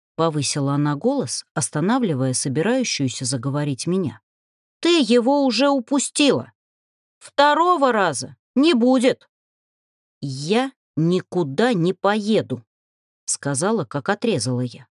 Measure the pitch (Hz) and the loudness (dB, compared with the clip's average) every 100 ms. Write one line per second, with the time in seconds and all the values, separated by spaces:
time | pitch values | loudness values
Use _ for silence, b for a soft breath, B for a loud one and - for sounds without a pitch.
0 | _ - 165 151 135 151 139 143 147 143 | _ -2 -2 0 -2 -2 -2 0 0 0
1 | 226 277 143 - - - - 151 180 262 | -2 -2 -4 -8 -10 -8 -6 -2 0 0
2 | 226 131 131 127 147 131 185 262 240 - | 0 0 -2 -2 -4 -2 0 0 -2 -2
3 | 131 - 127 135 135 143 147 131 165 185 | -4 -4 -6 -4 -4 -4 -4 -4 -2 -2
4 | 170 - _ _ _ _ _ _ 330 349 | -4 -8 _ _ _ _ _ _ 0 2
5 | 214 240 233 285 269 214 285 277 233 285 | 4 2 4 2 2 2 2 0 0 -2
6 | - - 285 170 - _ _ _ _ _ | -2 0 2 2 -4 _ _ _ _ _
7 | _ _ - - 285 294 349 349 269 220 | _ _ -6 2 4 4 4 4 2 2
8 | 180 131 151 - _ - 311 254 247 262 | 0 -2 -8 -16 _ 0 2 4 4 4
9 | 226 - _ _ _ _ _ _ _ _ | 2 0 _ _ _ _ _ _ _ _
10 | _ _ 143 131 147 220 269 - _ - | _ _ -10 -8 -2 0 -2 -6 _ -2
11 | 165 180 - 180 151 139 240 202 170 190 | 0 0 -2 -2 -2 0 0 2 0 0
12 | 196 214 202 208 110 120 - _ _ _ | 0 0 0 0 -2 -8 -12 _ _ _
13 | _ _ - - 143 139 185 226 147 143 | _ _ -8 -6 -4 -2 0 -2 -4 -4
14 | 165 196 233 165 110 123 127 151 - | -4 -2 0 -2 -2 -2 -4 -8 -20